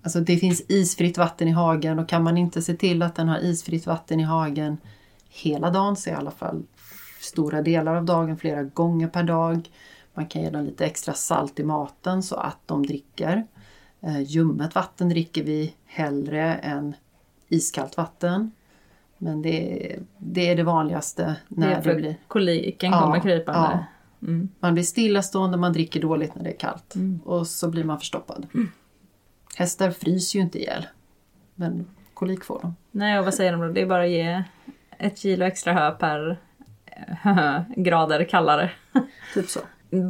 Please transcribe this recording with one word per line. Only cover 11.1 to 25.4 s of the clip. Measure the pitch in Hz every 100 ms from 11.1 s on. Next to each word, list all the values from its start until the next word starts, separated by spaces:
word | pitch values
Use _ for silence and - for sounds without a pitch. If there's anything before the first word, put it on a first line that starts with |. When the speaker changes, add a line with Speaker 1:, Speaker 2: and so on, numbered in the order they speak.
Speaker 1:
salt | 147 - 139 143 -
i |
maten | 151 151 143 - 180 185
så | 185 -
att | - - -
de | 151 139
dricker. | 143 - - 160 202 220 - - - _ _
Eh, | 160 147
ljummet | 139 160 165 - 160 -
vatten | - - 175
dricker | 170 165 160
vi | 151 151 156 - _
hellre | - 151 143 143 151 160 -
än | 147 143 147 143 _ _ _ _ _
iskallt | 165 - - 135 -
vatten. | 165 _ 175 185 220 - _ _ _ _ _ _
Men | 170 151
det, | 160 160 - - - - - _
det | 170 175 175
är | 170
det |
vanligaste | 170 165 151 165 - - 170 156 -
när | 185 180
Speaker 2:
Det | 180
är |
för | 156
Speaker 1:
det | 156
blir | 156 160 _
Speaker 2:
koliken | 220 185 165 - - 185
Speaker 1:
Ja, | 180
Speaker 2:
kommer | 156 165
krypande. | 190 165 165 170
Speaker 1:
ja. | 160 175 165 - _ _ -
Speaker 2:
Mm. | 165 190 -
Speaker 1:
Man | 175
blir | 170
stillastående, | 175 - 220 202 196 190